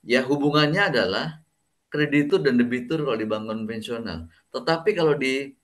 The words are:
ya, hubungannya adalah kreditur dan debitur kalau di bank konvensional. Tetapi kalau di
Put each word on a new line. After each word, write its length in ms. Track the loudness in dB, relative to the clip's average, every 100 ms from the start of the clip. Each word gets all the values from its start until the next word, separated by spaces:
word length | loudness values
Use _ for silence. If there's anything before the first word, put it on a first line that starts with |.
| 2
ya, 160 | 0
hubungannya 680 | 2 0 2 4 2 2 2
adalah 520 | 2 0 -2 -4 -10 _ _ _ _ _
kreditur 560 | -2 2 2 2 2
dan 160 | 4 2
debitur 480 | 2 0 -4 -4 -2
kalau 80 |
di 80 | -2
bank 240 | -2 -4 -4
konvensional. 800 | -8 -6 -8 -8 -8 -8 -10 -12 _ _
Tetapi 480 | -6 -2 0 0 2
kalau 160 | 2
di 400 | 2 2 0 -4 -14